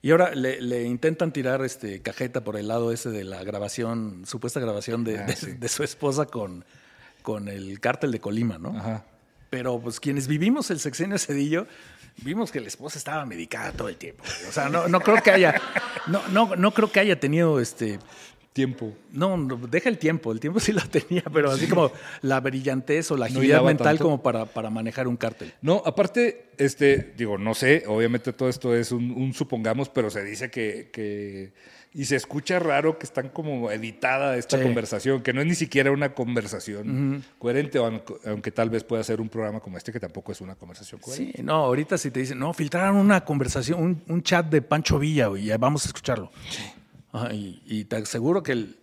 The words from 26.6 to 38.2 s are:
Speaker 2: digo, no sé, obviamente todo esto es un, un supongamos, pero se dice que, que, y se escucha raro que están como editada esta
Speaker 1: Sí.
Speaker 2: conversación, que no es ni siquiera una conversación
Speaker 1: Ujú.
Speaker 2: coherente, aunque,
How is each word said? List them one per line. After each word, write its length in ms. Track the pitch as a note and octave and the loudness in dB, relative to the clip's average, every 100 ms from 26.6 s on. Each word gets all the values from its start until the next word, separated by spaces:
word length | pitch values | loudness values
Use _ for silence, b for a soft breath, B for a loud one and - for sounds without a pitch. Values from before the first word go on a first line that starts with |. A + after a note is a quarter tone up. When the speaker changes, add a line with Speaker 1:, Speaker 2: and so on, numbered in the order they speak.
| C#3 - C#3 C3+ - - | 0 6 6 6 2 -4
Speaker 2:
digo, 200 | A2+ G2+ | -4 -2
no 160 | G#2 | -2
sé, 300 | A2 C3 D#3 G#2+ | 2 6 6 6
obviamente 460 | G#2+ A#2 A#2+ C3 | 2 2 0 -4
todo 160 | - C3 | -2 -2
esto 260 | B2 B2+ | 0 2
es 200 | A#2 A2+ | 2 2
un, 180 | B2 B2 | -2 -2
un 220 | B2+ C3+ | -2 -4
supongamos, 560 | B2 C#3 A#2+ A2+ A#2 C3+ | -2 -4 -2 0 0 -2
pero 200 | - A2 | 0 -2
se 140 | G#2+ | -2
dice 260 | G2+ G#2 B2 | -8 -8 -8
que, 400 | - A2 G#2+ - | -4 -4 -6 -12
que, 580 | - G#2+ G#2 G#2 G2 F#2+ B B B B | -8 -8 -6 -8 -10 -14 B B B B
y 120 | D3+ C3+ | -8 -2
se 100 | C3+ | -2
escucha 420 | - D3 - F3+ | -2 -8 -2 0
raro 380 | E3 C#3 D#3 D#3+ | 2 2 2 0
que 80 | - | -6
están 220 | - C3 | -6 -6
como 440 | - D#3 C3 A#2 | -8 -6 -4 -4
editada 680 | G#2+ A2+ - B2+ C3+ C#3 B2 | -4 -8 -4 0 0 0 -2
esta 180 | A#2 C3+ | 0 2
Speaker 1:
Sí. 60 | |
Speaker 2:
conversación, 580 | B2+ A#2+ A2 G#2 C3 C3+ | 2 2 -2 -2 0 0
que 120 | A2+ | 0
no 80 | B2+ | 0
es 60 | D#3 | 0
ni 80 | E3+ | 0
siquiera 360 | D#3 C#3 C3+ | 2 4 4
una 220 | C#3 C#3+ | 2 0
conversación 1040 | C3+ A#2+ A#2+ G#2 G#2 - G#2 G#2 C3 C#3 C#3 | -2 -2 -2 -2 -8 -8 -8 -4 0 0 -2
Speaker 1:
Ujú. 80 | C3 _ | -8 _
Speaker 2:
coherente, 380 | A#2+ B2+ D3 C#3 | 0 0 2 2
aunque, 340 | A2+ A2 - G2+ | 0 -2 -8 -10